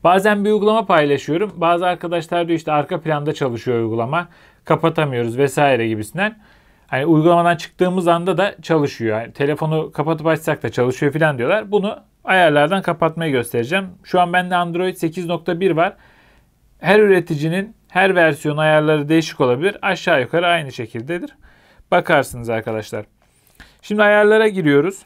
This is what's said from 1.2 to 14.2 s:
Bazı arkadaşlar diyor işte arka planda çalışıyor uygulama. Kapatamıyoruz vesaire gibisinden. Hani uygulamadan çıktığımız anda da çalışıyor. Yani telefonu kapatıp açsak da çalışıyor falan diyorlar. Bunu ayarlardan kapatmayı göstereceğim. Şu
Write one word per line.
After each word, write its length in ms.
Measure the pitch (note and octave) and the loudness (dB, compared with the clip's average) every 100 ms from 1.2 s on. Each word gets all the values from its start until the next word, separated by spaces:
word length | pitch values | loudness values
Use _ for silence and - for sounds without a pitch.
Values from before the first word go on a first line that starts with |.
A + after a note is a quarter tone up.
| - D#3+ G#3 E3+ | -2 -4 -4 -2
Bazı 300 | E3 F3 F3+ | 0 2 0
arkadaşlar 640 | F3 F3 E3+ D#3+ F3 E3+ | -2 -4 -6 -4 -4 -2
diyor 100 | E3 | -4
işte 140 | D#3+ | 0
arka 280 | D3+ C#3+ F3+ | -2 -2 -6
planda 320 | D#3+ D3+ D3 | -4 -4 -4
çalışıyor 460 | C3 C#3 A#2 B2+ A#2 | -4 -4 -4 -4 -2
uygulama. 500 | A2+ A2+ A#2 D#3+ F3 _ _ _ | -2 -4 -4 -4 -6 _ _ _
Kapatamıyoruz 760 | - D#3 E3 D#3+ D3+ B2 A#2 A#2+ | -2 0 0 -2 -2 -2 -4 0
vesaire 500 | C#3 D3 C#3+ B2+ A#2 | 0 2 2 2 0
gibisinden. 500 | G#2+ G#2 D#3+ G#3 A3+ _ _ _ _ _ | -4 -6 -4 -6 -6 _ _ _ _ _
Hani 200 | C3 D3+ | -4 2
uygulamadan 500 | D#3 D#3+ E3+ E3+ E3+ | 4 4 4 2 -2
çıktığımız 520 | - _ F3+ F#3 E3+ | -6 _ -2 0 0
anda 300 | E3+ F3+ E3+ | 0 0 0
da 160 | G3 - | -2 -4
çalışıyor. 580 | - D#3+ C#3+ - A2+ G#2+ | -2 0 0 -2 -4 -4
Yani 120 | A#2 | -6
telefonu 600 | - C#3 D3 D#3 D#3 D#3+ | -4 -2 -2 -2 -2 -4
kapatıp 340 | - D3+ E3 D#3 | -4 -4 -2 -2
açsak 360 | D#3+ D#3+ D3 | -2 -2 -4
da 60 | A#2+ | -4
çalışıyor 440 | A#2+ B2 B2+ D3 | -2 -2 0 -2
falan 260 | D3 D#3 C3+ | 0 -2 0
diyorlar. 320 | B2 G#3 G#3+ | -2 -2 0
Bunu 260 | G3+ G3 - _ _ | -2 -2 -8 _ _
ayarlardan 580 | - F#3 E3+ D3 D3+ F#3+ | 0 4 4 4 2 0
kapatmayı 500 | F#3 E3 E3 D#3+ D#3+ | -2 -2 -2 -2 -2
göstereceğim. 540 | C3+ A#2 B2 A#2 F#3 F#3+ F3+ | -2 -2 -4 -2 -4 -6 -16
Şu 160 | - F#3 | -4 0